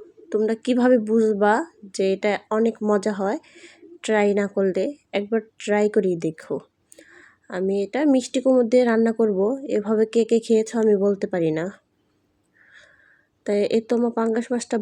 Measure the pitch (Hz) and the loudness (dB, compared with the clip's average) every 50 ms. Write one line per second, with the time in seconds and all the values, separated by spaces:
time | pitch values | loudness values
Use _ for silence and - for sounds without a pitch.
0 | - - _ - - - - 208 220 220 226 220 - 254 254 247 240 254 254 240 | -16 -20 _ -20 -10 -6 -4 -2 -2 -2 -2 -4 -2 -2 0 2 4 4 4 4
1 | 214 208 220 233 220 220 214 196 208 208 214 254 330 330 - _ 208 190 - - | 2 2 2 2 2 2 2 2 2 2 2 2 0 -4 -10 _ -20 -12 -6 -2
2 | 196 190 190 190 - 208 196 190 - _ 214 220 226 226 220 - 214 208 208 202 | -2 0 0 0 0 -2 -2 -2 -4 _ -2 0 0 0 0 -2 -2 0 0 0
3 | 202 220 208 196 196 196 240 320 - _ _ - - - - _ - - 349 - | 0 -2 -4 -4 -4 -4 -4 -6 -8 _ _ -20 -20 -20 -20 _ -20 -20 -20 -12
4 | - - 220 208 208 202 202 208 202 196 - 202 196 190 175 190 190 285 285 - | -6 -2 0 2 2 2 2 0 -2 -2 -2 -2 -2 0 0 -2 -4 -4 -6 -10
5 | _ _ - 196 208 202 226 226 220 - _ - - 214 208 208 208 208 208 220 | _ _ -6 -6 -4 -2 -4 -4 -4 -6 _ -12 -4 -2 0 2 2 2 2 0
6 | 190 185 180 170 165 160 156 - - - 160 - - _ _ _ _ _ - - | 0 0 -2 -2 -4 -6 -6 -8 -10 -8 -8 -8 -8 _ _ _ _ _ -20 -20
7 | - - - - - - _ _ _ - 202 180 190 190 196 202 196 196 - 254 | -20 -20 -20 -20 -20 -20 _ _ _ -12 -8 -6 -4 -2 -2 -2 -4 -4 -4 -2
8 | 311 294 269 262 247 - - 262 247 262 262 254 240 220 240 254 254 240 226 220 | 0 2 2 2 0 -2 -4 -2 0 2 2 2 2 2 2 2 2 4 2 2
9 | 226 226 226 226 226 214 196 185 196 214 269 269 269 254 202 214 202 208 220 214 | 2 2 2 0 0 0 0 0 0 -2 -2 -4 -6 -4 -4 -4 -2 -2 0 0
10 | 220 220 - 233 226 220 233 233 226 - 226 220 220 220 - 233 220 220 208 190 | 0 0 0 0 0 2 0 0 2 2 2 0 0 0 -2 0 2 2 4 4
11 | 196 202 202 196 208 196 - 180 165 160 156 160 170 196 - - _ _ _ _ | 2 0 0 -2 -4 -4 -2 -2 0 0 0 -2 -4 -6 -8 -12 _ _ _ _
12 | _ _ _ _ _ _ _ _ _ _ _ _ _ _ - - - _ _ _ | _ _ _ _ _ _ _ _ _ _ _ _ _ _ -20 -20 -20 _ _ _
13 | _ _ _ _ _ _ _ _ _ - 202 202 208 - - 226 226 - 247 233 | _ _ _ _ _ _ _ _ _ -2 0 0 0 0 0 0 0 0 0 0
14 | 240 233 233 226 226 226 220 240 233 - 247 240 - - 233 226 | 0 -2 -2 -2 -2 -2 -2 -2 -2 -4 -4 -6 -4 -4 -4 -4